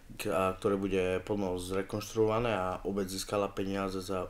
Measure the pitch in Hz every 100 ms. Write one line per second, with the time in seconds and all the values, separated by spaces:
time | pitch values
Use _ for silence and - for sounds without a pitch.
0 | - - 107 90 95 92 104 98 98 95
1 | 90 92 - 104 92 90 90 95 95 104
2 | - 113 110 110 120 98 92 90 95 101
3 | 92 98 - 104 98 - 98 98 95 95
4 | 92 92